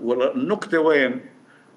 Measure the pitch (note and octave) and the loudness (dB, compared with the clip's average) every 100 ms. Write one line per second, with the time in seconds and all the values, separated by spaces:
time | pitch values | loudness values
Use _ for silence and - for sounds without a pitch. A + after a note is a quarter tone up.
0 | A#2 B2+ C3 B2+ D3 G3+ - E3 D#3 D3+ | -4 0 0 -2 -4 -4 -2 0 4 4
1 | B2+ B2+ - - _ _ _ | 2 -2 -12 -20 _ _ _